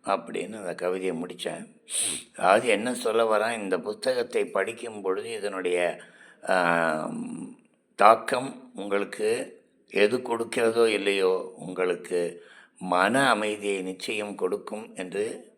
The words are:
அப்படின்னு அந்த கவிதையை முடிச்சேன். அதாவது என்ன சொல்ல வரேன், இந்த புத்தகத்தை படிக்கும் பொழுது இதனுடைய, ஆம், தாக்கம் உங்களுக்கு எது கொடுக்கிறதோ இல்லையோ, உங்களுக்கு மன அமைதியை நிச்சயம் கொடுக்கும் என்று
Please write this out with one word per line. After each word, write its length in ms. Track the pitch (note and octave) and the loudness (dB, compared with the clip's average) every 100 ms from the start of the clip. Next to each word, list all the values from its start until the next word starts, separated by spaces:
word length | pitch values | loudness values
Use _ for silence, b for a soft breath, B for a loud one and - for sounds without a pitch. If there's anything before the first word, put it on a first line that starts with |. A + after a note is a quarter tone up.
| - | -2
அப்படின்னு 520 | G2 - F2+ F2+ A2 | -4 -2 -8 -8 -8
அந்த 180 | F#2 E2+ | -8 -4
கவிதையை 480 | F2+ F#2 F#2 E2 | -2 -2 -4 -4
முடிச்சேன். 520 | E2+ F2 - D#2+ - _ - B B B B - | -8 -8 -8 -8 -14 _ -10 B B B B 2
அதாவது 320 | F#2 G#2+ B2 | 6 6 6
என்ன 260 | G2+ A#2+ | 2 0
சொல்ல 440 | A#2+ A#2 A2+ A2+ G#2+ | -2 0 2 4 4
வரேன், 240 | A2 A#2 | 2 -2
இந்த 180 | G2 F2+ | -2 -2
புத்தகத்தை 640 | G2+ G#2 C3 B2+ A#2 A#2 G2+ | -2 -4 -2 0 0 -2 0
படிக்கும் 560 | G2 G2 A2+ A#2 G#2+ | 0 -2 -4 -12 -6
பொழுது 300 | F#2+ F#2+ A2+ | -2 -2 -4
இதனுடைய, 720 | A2+ G2+ F#2+ F2+ F2 F2 - B B B B | -6 -6 -4 0 2 0 -2 B B B B
ஆம், 1200 | - F#2 F2 E2+ E2 D#2 D#2 - - - - - _ _ _ - | 0 2 4 4 2 0 -4 -6 -8 -10 -12 -16 _ _ _ 6
தாக்கம் 760 | G#2 A2+ - B2+ C3 - - - | 6 6 2 -2 -4 -10 -18 -12
உங்களுக்கு 840 | G2+ G2+ G2 - G#2+ A#2+ - - _ _ _ | -2 -2 -2 -2 -2 -2 -6 -14 _ _ _
எது 300 | F#2+ G#2 B2+ | 2 4 4
கொடுக்கிறதோ 680 | B2+ A#2 A2+ - A#2 A2+ A2+ | -2 -4 -2 2 2 4 4
இல்லையோ, 680 | G#2 G2+ G2 F#2 F#2 D#2+ - | 4 0 2 2 2 -4 -12
உங்களுக்கு 920 | E2 F2+ F#2 E2+ - F2+ E2+ F2 B B B _ | -10 -2 0 -2 -2 -2 -2 -6 B B B _
மன 520 | F#2 F2+ F#2+ C3 C3+ | 0 4 4 4 4
அமைதியை 520 | G#2+ G#2+ G#2 G2+ G2 | 2 0 -2 -2 -2
நிச்சயம் 540 | F#2 F#2 - G#2+ G#2 F#2+ | -4 -8 -6 -6 -6 -4
கொடுக்கும் 600 | F#2 G2 - G#2+ A2+ - | -4 -4 -6 -12 -12 -10
என்று 580 | F2+ G2 A2+ - - | -6 -4 -4 -6 -16